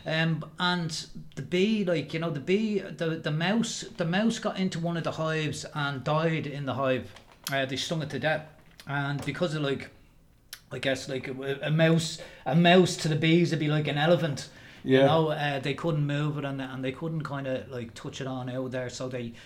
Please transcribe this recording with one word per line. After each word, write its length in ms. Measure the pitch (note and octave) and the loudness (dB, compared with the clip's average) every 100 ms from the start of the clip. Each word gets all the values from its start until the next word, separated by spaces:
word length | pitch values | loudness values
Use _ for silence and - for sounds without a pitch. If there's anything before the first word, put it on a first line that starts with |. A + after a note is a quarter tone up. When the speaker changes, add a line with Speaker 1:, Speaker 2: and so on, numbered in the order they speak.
Speaker 1:
Um, 400 | - D#3+ E3 D#3+ - - | -4 0 2 0 -4 -2
and 480 | F3+ F3+ D#3+ - - - - - | 0 0 -2 -6 -10 -14 -14 -12
the 60 | |
bee, 420 | C#3 F3+ G#3 A3 | -2 2 2 2
like, 280 | F3+ D#3+ D3 | 2 0 -2
you 60 | D#3+ | -4
know, 120 | E3+ | -2
the 100 | D3 | -4
bee, 400 | D3 G3 A3 G3+ | 0 2 2 -2
the, 300 | - D3 E3 | -4 -4 -2
the 200 | E3 D#3+ | -2 -2
mouse, 540 | D3+ F3 A3+ - - - - | 0 2 2 0 -4 -10 -4
the 80 | |
mouse 360 | E3 F#3 A3+ - | 0 2 2 0
got 180 | F3+ F3+ | -2 -2
into 220 | F#3+ E3 | -2 0
one 160 | E3+ E3+ | -2 -2
of 80 | |
the 80 | D#3 | -4
hives 520 | - D#3+ D#3 D3+ A#2 - | -2 -2 0 -2 -4 -8
and 300 | D3+ C#3+ C3+ | -4 -4 -4
died 460 | D3+ D3+ E3 D#3+ C#3 | 0 2 2 0 -4
in 180 | C#3 C3+ | -6 -4
the 80 | |
hive. 340 | A#2 C3+ B2+ - - - - - | -2 0 0 -4 -14 -20 -14 -4
Uh, 140 | C3+ | -2
they 120 | C3 C3 | -2 -2
stung 260 | - D#3+ | -4 -4
it 80 | C#3 | -4
to 80 | C#3 | -2
death, 260 | D3+ D#3 - - - - - | -2 -2 -4 -18 -20 -20 -6
and 360 | C#3+ C#3 C#3+ | -4 -2 -2
because 300 | D3 C#3 F3+ | -4 -2 -2
of, 80 | D#3 | 0
like, 260 | C#3 C3+ - - - _ _ _ _ - _ | -2 -2 -6 -16 -20 _ _ _ _ -20 _
I 60 | B2+ | -4
guess, 280 | C#3 C3 - | -2 -2 -4
like, 200 | C3 C#3 | -8 -6
a, 300 | C3 C3+ C#3 | -6 -4 -4
a 80 | D3+ | 0
mouse, 480 | D#3 E3 E3 D#3+ - - - | 4 6 6 2 -6 -14 -10
a 100 | - D#3+ | 0 4
mouse 400 | F3 F#3 E3+ - | 8 8 8 2
to 100 | D#3 | 0
the 80 | D3+ | 2
bees 340 | D#3+ E3 E3 | 6 6 6
would 100 | D#3 | 2
be 80 | D3+ | 2
like 180 | D3+ D3+ | 2 2
an 120 | D#3 | 2
elephant. 500 | D#3+ F3 D#3 C3 - - - - | 4 4 4 -2 -8 -16 -20 -10
Speaker 2:
Yeah. 180 | C3+ C3 | 4 6
Speaker 1:
You 60 | C#3 | 8
know, 220 | D#3+ D#3 | 6 2
uh, 320 | D3+ C#3+ C#3 | 0 -2 -2
they 140 | C#3+ | -4
couldn't 320 | C3+ E3+ D#3 C#3+ | -2 0 0 0
move 320 | C#3+ D3+ D3 | 0 -2 -2
it, 60 | |
and, 160 | C#3+ C3+ | -4 -6
and 240 | C3 C3+ | -6 -6
they 80 | C3 | -6
couldn't 340 | C3 E3 D#3+ D3 | -6 -6 -6 -6
kinda, 380 | C#3 C3+ C3 - | -6 -4 -6 -6
like, 240 | B2 A#2 | -10 -10
touch 260 | - C#3+ - | -10 -12 -8
it 60 | C3 | -6
on 240 | C3 B2 | -6 -6
out 220 | B2+ B2+ | -6 -6
there. 180 | B2+ B2 | -6 -6
So 180 | - B2+ | -8 -8
they, 240 | B2+ A#2 A#2 | -6 -8 -12